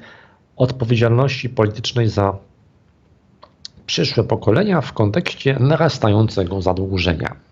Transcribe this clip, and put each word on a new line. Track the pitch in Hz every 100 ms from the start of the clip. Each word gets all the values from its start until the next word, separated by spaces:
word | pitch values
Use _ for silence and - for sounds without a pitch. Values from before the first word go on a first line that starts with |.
| - - - _ _ -
odpowiedzialności | 127 131 117 117 117 117 139 - 117
politycznej | - 104 101 - 120 110
za | 104 98 98 - _ _ _ _ _ _ _ _ _ - _ - - -
przyszłe | - 139 -
pokolenia | - - 101 123 208 170
w | -
kontekście | - 104 151 175 - 135 135
narastającego | 131 160 160 - 110 104 110 - 90 98
zadłużenia. | 92 90 95 95 85 78 71 - _